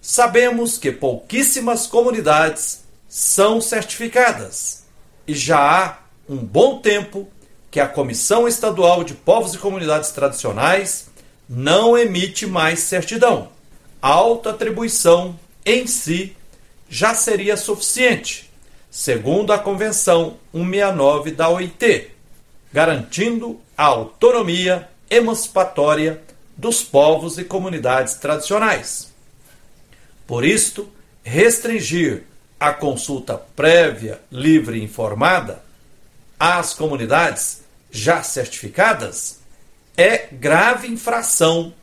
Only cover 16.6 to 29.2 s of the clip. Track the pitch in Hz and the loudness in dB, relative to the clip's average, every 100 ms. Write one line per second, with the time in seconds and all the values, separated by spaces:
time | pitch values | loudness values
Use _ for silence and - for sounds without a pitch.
16.6 | - _ - 120 214 226 - 208 196 202 | -20 _ -14 -2 0 0 -2 -2 -2 -2
17.6 | - 208 - 240 254 202 - - - - | -4 -4 -4 0 2 2 -4 -12 -14 -20
18.6 | - - _ - - 117 110 175 208 208 | -20 -20 _ -10 -4 -2 0 -2 0 0
19.6 | 202 196 214 - - 170 165 - - 160 | 0 -4 -4 -2 2 2 2 -6 -12 -6
20.6 | 175 196 196 180 139 147 147 143 165 175 | -4 0 0 2 2 2 -2 -2 0 0
21.6 | 180 - 233 180 - - _ - _ - | -4 -2 2 2 -2 -20 _ -20 _ -20
22.6 | _ 139 160 147 113 - 220 233 233 - | _ 2 2 2 -6 -4 -2 -2 -6 -12
23.6 | _ - 151 135 - _ 240 240 190 175 | _ 0 2 2 -4 _ 4 4 0 -2
24.6 | 185 180 175 _ _ 226 226 220 - - | 0 -2 -4 _ _ 2 2 -2 -2 0
25.6 | 185 - 147 156 156 156 - - - - | 0 0 0 2 0 -4 -16 -20 -20 -8
26.6 | 160 160 - 143 147 160 165 170 180 190 | -4 -4 2 4 4 4 -2 -12 -8 -6
27.6 | 185 165 123 131 127 - 143 151 - 202 | -6 -4 0 0 -2 -6 -4 -4 -2 0
28.6 | 220 180 - - - _ | 0 -2 -6 -12 -14 _